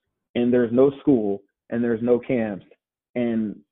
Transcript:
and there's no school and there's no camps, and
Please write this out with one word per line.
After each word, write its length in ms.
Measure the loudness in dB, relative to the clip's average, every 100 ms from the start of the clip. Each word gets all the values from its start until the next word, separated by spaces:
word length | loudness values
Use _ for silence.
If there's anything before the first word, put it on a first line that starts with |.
| _ _ _
and 180 | -2 2
there's 200 | 2 2
no 180 | 2 2 2
school 420 | 0 2 0 -6 -10 _ _
and 140 | -4
there's 180 | -2 -2
no 160 | 2 0
camps, 460 | 2 -4 -2 -6 -14 _ _ _ _
and 400 | -6 -2 -2 -4 -8 _